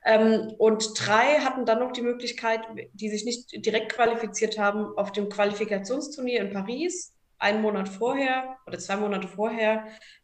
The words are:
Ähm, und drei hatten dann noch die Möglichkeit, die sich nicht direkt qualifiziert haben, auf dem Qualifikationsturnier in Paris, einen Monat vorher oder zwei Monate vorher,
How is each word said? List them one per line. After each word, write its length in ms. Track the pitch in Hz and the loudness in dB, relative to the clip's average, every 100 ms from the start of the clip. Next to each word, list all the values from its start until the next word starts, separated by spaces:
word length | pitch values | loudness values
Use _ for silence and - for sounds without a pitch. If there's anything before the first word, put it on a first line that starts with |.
| - | 4
Ähm, 480 | 220 220 220 - - | 6 6 4 0 2
und 360 | 220 214 214 - | 4 4 0 -4
drei 440 | - 214 254 302 | 2 4 6 4
hatten 260 | 262 254 226 | 2 0 2
dann 140 | 226 | 2
noch 120 | 247 | 0
die 100 | 247 | -2
Möglichkeit, 600 | 240 240 240 - 226 226 226 214 - | -2 -2 -6 -4 -2 -2 -4 -12 -16
die 160 | 196 214 | -10 -6
sich 160 | 208 220 | -4 -4
nicht 400 | 240 - - 220 | -6 -8 -6 -2
direkt 260 | 214 220 | 0 0
qualifiziert 640 | - 233 226 226 - 220 214 | 2 2 2 -4 -2 -2 2
haben, 280 | 202 208 208 - | 0 2 -2 -2
auf 140 | 196 | -4
dem 160 | - 202 | -2 -4
Qualifikationsturnier 1120 | 208 208 202 208 196 196 269 285 - 247 240 | 0 0 0 -2 -2 -2 -4 -4 -6 -2 -2
in 140 | 196 | -2
Paris, 600 | 196 196 254 349 359 - _ _ - | -4 -4 -4 -4 -6 -12 _ _ -2
einen 220 | 202 214 | 0 2
Monat 280 | 214 202 190 | 0 0 -4
vorher 680 | - 240 269 269 262 262 262 - | -4 -2 0 0 -2 -4 -10 -12
oder 140 | 175 | -10
zwei 160 | - 202 | -6 -2
Monate 320 | 208 196 185 | -2 -2 -4
vorher, 580 | 185 220 233 214 220 220 - - - | -4 -4 0 2 0 -2 -14 -20 -12